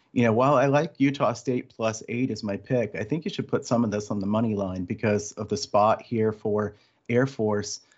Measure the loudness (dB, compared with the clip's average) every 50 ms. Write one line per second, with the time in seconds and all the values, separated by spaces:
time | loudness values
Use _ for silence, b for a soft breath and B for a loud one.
0 | b b b 2 4 4 4 4 4 4 4 4 4 4 4 2 2 0 0 0
1 | 2 2 2 2 0 0 0 -2 -2 -4 -4 -4 -4 -8 _ -4 -2 -2 -2 -4
2 | -8 -8 -4 -2 -2 -2 -2 -4 -4 -4 -6 -6 -4 -2 0 0 0 -2 -4 -6
3 | -6 -4 -4 -4 -4 -4 -6 -6 -4 -2 -2 -4 -2 0 0 0 0 0 -2 -4
4 | -4 -4 -4 -4 -2 0 0 0 0 0 0 -2 -2 -4 -4 -6 -6 -6 -6 -2
5 | 0 0 0 0 -2 -6 -10 -10 -6 -4 -4 -6 -4 0 2 4 4 4 4 2
6 | -2 -4 -2 0 0 0 0 -2 -4 -2 -2 0 -2 -2 -6 b b b b b
7 | b -2 2 2 2 0 0 -2 -2 0 0 -2 -2 -6 -10 -12 b b b